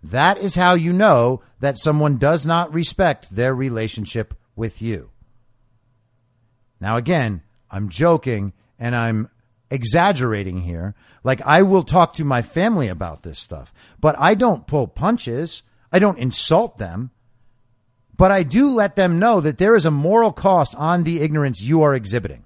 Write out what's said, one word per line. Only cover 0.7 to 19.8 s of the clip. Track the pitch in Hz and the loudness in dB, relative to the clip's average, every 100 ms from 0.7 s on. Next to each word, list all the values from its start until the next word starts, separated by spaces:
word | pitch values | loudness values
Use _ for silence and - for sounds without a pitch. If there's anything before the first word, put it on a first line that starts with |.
| 180 | 2
you | 160 | 2
know | 180 214 135 120 127 _ _ | 2 4 4 4 -2 _ _
that | 139 131 | -4 -2
someone | 156 151 151 135 | 0 2 2 2
does | 135 160 143 | 0 0 0
not | 165 175 | -2 -2
respect | 156 165 - 180 139 - 95 | -4 -6 0 0 0 -8 -4
their | 123 | -2
relationship | 131 131 113 110 113 101 117 107 - _ - | -2 -4 -4 -6 -8 -8 -8 -8 -12 _ -10
with | 113 - | -10 -8
you. | 113 101 - _ _ _ _ _ _ _ _ _ _ _ _ _ _ _ _ _ | -8 -8 -10 _ _ _ _ _ _ _ _ _ _ _ _ _ _ _ _ _
Now, | 95 113 | -4 -4
again, | 120 175 120 92 _ _ _ | -2 -2 -2 -6 _ _ _
I'm | 98 104 | -10 -8
joking | 85 165 165 - 110 98 - _ _ | 0 2 2 0 -6 -6 -10 _ _
and | 120 120 | -4 -2
I'm | 117 110 117 _ _ _ _ | -2 -2 -6 _ _ _ _
exaggerating | 139 117 165 185 165 123 107 95 92 | -6 0 2 2 0 -2 -2 -4 -6
here. | 87 85 90 98 _ _ 127 | -6 -6 -8 -12 _ _ -4
Like, | 131 | -2
I | - 156 | 4 4
will | 190 190 | 6 4
talk | - 175 165 | 2 2 2
to | - | 0
my | 147 127 | -2 -2
family | 113 - 208 214 120 | -2 -2 0 0 -2
about | 87 90 76 | -4 -10 -10
this | 85 76 | -16 -14
stuff, | - 78 - _ _ _ | -14 -14 -16 _ _ _
but | 151 143 | 0 2
I | 156 | 2
don't | 208 247 160 - | 2 0 0 -2
pull | 151 120 | -4 -4
punches. | - 170 233 - 120 165 - _ _ _ | -4 -2 -2 -4 -6 -8 -12 _ _ _
I | 185 | 2
don't | 202 180 | 2 0
insult | 127 - - 160 233 - | -4 -2 2 2 0 -6
them, | 92 87 127 _ _ _ _ _ _ _ _ _ _ - | -10 -10 -12 _ _ _ _ _ _ _ _ _ _ 2
but | 185 | 4
I | 196 | 4
do | 156 170 285 | 0 2 2
let | 247 202 - | 2 0 0
them | 185 170 | 0 2
know | 220 214 | 2 2
that | 151 143 | 0 0
there | 196 | 4
is | 226 | 4